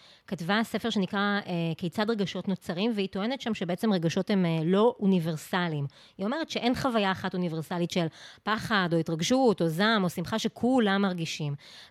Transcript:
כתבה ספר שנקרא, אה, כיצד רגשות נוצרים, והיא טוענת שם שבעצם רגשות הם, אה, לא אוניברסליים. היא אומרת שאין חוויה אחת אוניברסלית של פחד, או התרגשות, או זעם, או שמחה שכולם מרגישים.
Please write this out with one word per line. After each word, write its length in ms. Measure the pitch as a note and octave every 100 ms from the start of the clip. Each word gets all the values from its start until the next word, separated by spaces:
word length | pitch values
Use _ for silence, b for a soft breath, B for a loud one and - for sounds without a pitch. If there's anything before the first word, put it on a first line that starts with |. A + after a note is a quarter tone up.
| b b b
כתבה 320 | F3+ E3+ G#3
ספר 260 | A3+ A3 A#3
שנקרא, 300 | G#3+ F#3 G3+
אה, 340 | G3+ G3+ - F3 E3 D#3
כיצד 320 | F3 A3+ G#3+
רגשות 380 | A3+ F#3+ F#3 F#3
נוצרים, 440 | F#3 - E3+ A3+ G#3
והיא 120 | F#3+
טוענת 320 | G3 A3 C4+
שם 120 | A#3
שבעצם 400 | G#3+ E3+ F3 A3+
רגשות 360 | F#3+ D#3+ G3 F#3
הם, 160 | G3 F3
אה, 140 | E3 D#3+
לא 300 | G3 A#3 -
אוניברסליים. 880 | G3 F#3 E3 D#3 - F#3+ F3 D3+ C#3 b b b
היא 80 | G3
אומרת 240 | D4 D#4
שאין 260 | A3+ A#3 B3+
חוויה 360 | C4+ A3+ G3
אחת 220 | F#3 F#3+
אוניברסלית 580 | F#3 F3+ D#3+ D3+ F3 F3
של 160 | F#3+ D#3+ B B B
פחד, 460 | - G#3+ - G#3 F3+
או 60 | E3
התרגשות, 640 | D#3+ D#3+ E3+ C4 B3+ F#3+
או 60 | E3
זעם, 360 | D#3+ G#3+ A3
או 60 | F3+
שמחה 300 | - E3+ A3
שכולם 600 | A3+ - A#3 C4 G#3 G3
מרגישים. 540 | G3 F3+ E3 - D3 C#3+ B B B